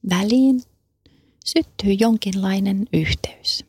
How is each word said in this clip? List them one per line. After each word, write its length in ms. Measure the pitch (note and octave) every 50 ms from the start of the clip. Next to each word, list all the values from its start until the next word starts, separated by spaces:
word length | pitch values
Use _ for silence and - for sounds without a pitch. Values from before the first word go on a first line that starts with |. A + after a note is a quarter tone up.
| - G3
väliin 520 | F3+ F3+ G3 G#3 A#3 B3+ C4 C4+ C4 B3+ - _ _ _ _ _ _ _ _ - _ _ _ _ _ _ _
syttyy 480 | - - E4 D#4 - _ - - G3+
jonkinlainen 920 | G3 G3 A3+ A3+ A3+ A3 - G3 F#3+ G3 F#3+ F#3+ F#3+ G3 G3 G3 G3 G3 G3+ -
yhteys. 760 | - E3 D#3 - - - - - - _ _ - - - -